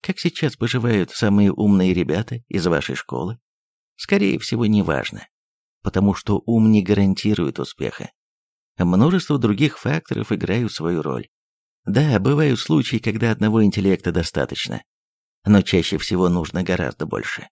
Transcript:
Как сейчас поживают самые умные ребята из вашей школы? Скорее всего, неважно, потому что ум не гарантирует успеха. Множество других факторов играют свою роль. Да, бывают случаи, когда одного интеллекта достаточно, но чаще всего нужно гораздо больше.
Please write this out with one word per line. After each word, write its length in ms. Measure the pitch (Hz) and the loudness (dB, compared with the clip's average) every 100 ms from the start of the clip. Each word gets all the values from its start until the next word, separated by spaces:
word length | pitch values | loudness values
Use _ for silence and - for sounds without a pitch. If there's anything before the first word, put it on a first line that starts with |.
Как 180 | - 185 | -8 -4
сейчас 380 | - - 151 - | -4 -2 -4 -2
поживают 540 | 113 131 117 107 87 | -4 -2 0 0 0
самые 420 | - 110 101 101 | -2 0 4 4
умные 420 | - 104 98 92 | 2 2 4 4
ребята 480 | 90 87 80 113 120 _ | 2 0 -2 -4 -10 _
из 180 | 95 87 | -2 0
вашей 280 | 80 - | 0 -2
школы? 440 | 65 - 62 87 120 _ _ _ _ _ _ | -8 -8 -6 -6 -8 _ _ _ _ _ _
Скорее 420 | - 202 202 - | -2 0 0 -2
всего, 280 | - 113 113 | -4 -2 2
неважно, 600 | 104 82 71 52 50 - _ _ _ _ _ | 2 2 -2 -4 -12 -20 _ _ _ _ _
потому 320 | 98 95 101 | -6 0 2
что 280 | 95 - 101 - | 0 -2 -2 0
ум 240 | 117 110 | 2 6
не 120 | 107 | 4
гарантирует 760 | 90 101 98 92 104 107 76 65 | 4 2 2 2 0 0 -2 -4
успеха. 520 | 69 - 67 - - _ _ _ _ _ _ _ | -8 -6 -8 -8 -16 _ _ _ _ _ _ _
Множество 600 | 87 90 135 185 - 147 | 2 4 4 2 0 0
других 400 | 113 101 147 - | 2 2 0 0
факторов 540 | 104 80 - - 107 | -4 -4 -4 -8 -4
играют 400 | 104 - 107 117 | -4 -2 -2 -2
свою 300 | - 78 87 | -4 -4 -4
роль. 260 | 76 62 - _ _ _ _ _ | -4 -6 -8 _ _ _ _ _
Да, 340 | - 104 151 113 | -2 0 2 2
бывают 400 | 104 147 151 120 | 2 2 2 0
случаи, 380 | - 156 131 117 | 0 0 0 -4
когда 340 | 113 107 117 | -4 -2 -2
одного 320 | 110 107 110 | 0 2 4
интеллекта 480 | 107 101 98 92 - | 2 2 2 0 0
достаточно, 680 | 87 82 - 69 - - 57 _ _ _ _ _ _ | -2 -4 -4 -4 -6 -8 -10 _ _ _ _ _ _
но 180 | - 104 | 4 4
чаще 360 | 92 92 82 85 | 4 0 0 -4
всего 300 | - 92 90 | -2 0 2
нужно 340 | 87 80 - | 2 -2 -4
гораздо 440 | 90 90 78 - - | -2 -2 -4 -6 -6
больше. 420 | 52 - - - | -6 -8 -10 -14